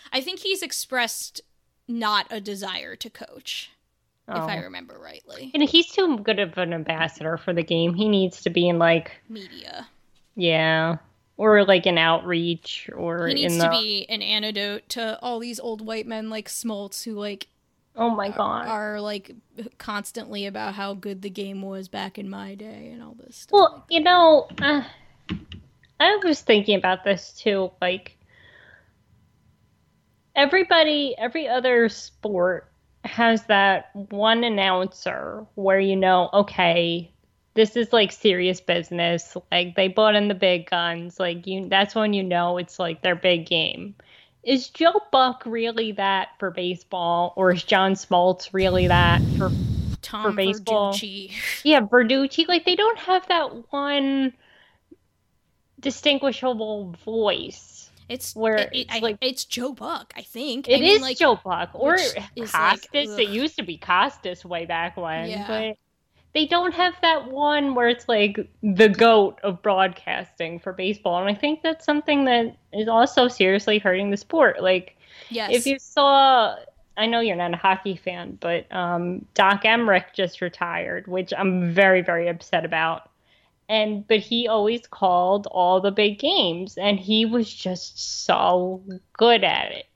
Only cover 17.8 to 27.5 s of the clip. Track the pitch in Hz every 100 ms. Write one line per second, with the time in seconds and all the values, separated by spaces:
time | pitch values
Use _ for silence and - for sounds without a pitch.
17.8 | _ - 233 214 202 - 202 - - 220
18.8 | 214 208 208 208 196 - _ - 220 _
19.8 | - 208 202 233 220 202 202 202 214 202
20.8 | 196 202 202 190 196 190 196 196 196 190
21.8 | 190 202 196 208 196 196 196 202 214 214
22.8 | - 240 233 - - - - 403 330 -
23.8 | - 330 330 359 330 302 - - 277 294
24.8 | - - _ _ - - - - - _
25.8 | _ - 339 415 370 285 - 214 202 196
26.8 | 185 185 202 185 - - 220